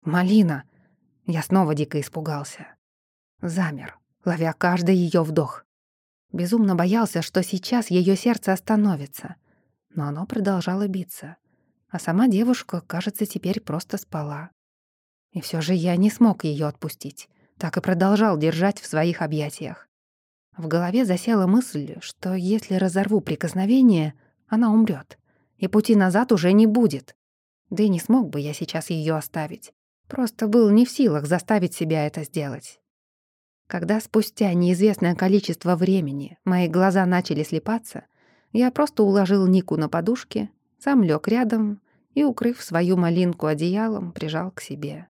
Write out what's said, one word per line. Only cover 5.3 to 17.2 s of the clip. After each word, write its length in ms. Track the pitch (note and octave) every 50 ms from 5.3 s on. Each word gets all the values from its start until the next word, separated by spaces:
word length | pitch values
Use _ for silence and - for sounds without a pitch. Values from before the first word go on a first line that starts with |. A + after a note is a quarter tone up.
| D#3 D#3+ D3+ C3 - - _ _ _ _ _ _ _ _ _ _ _ _ _ _
Безумно 420 | - E3+ F3 F3 A3 A#3+ G#3+ G3 F#3
боялся, 440 | E3+ F3 F3+ G3+ A#3 A3+ - - E3+
что 220 | D#3+ - _ F#3
сейчас 480 | F3+ - - F#3 - - B3 A#3+ G#3+ -
её 240 | F3+ F3+ F3+ F#3 G3
сердце 380 | F#3 - A#3+ A#3 - - -
остановится. 840 | F#3+ F#3 _ - A3 G#3+ G#3 G#3 F3+ C#3+ C#3+ C#3 - - - - F3+ _ _ _ _ _ _ _ _ _ _ _
Но 160 | _ E3 C#3+
оно 180 | C#3+ C#3+ D3+ F#3+
продолжало 600 | - - A#3 G3 G3+ G3 F3+ E3+ F3+ F3+ G3 G#3
биться. 500 | G3+ F#3+ F#3+ F3 _ - - - D3 E3+ _ _ _ _ _ _ _ _ _ _ _
А 100 | - E3+
сама 300 | - - E3 F#3+ B3 C4
девушка, 520 | G3+ F#3+ A#3 A#3+ B3 - - - - F3
кажется, 460 | - _ - F3 F#3 G#3+ - - G#3+
теперь 340 | G3+ - G3 - F3+ G3 A3+
просто 380 | - - D3 E3+ - _ - G3
спала. 520 | - _ - D#3+ D3 D3 D3 C#3+ D#3+ F3 _ _ _ _ _ _ _ _ _ _ _ _ _ _ _ _
И 80 | _ F3+
всё 200 | - - - E3
же 140 | D#3 D#3 F#3+
я 220 | F3 D#3+ F3+ F3
не 140 | E3+ F#3+ G#3+
смог 340 | G#3+ - A#3+ A3 F#3+ - -
её 240 | D#3+ D3 C#3+ D#3 D3
отпустить. 600 | D3 _ - D#3+ - _ - C#3+ - -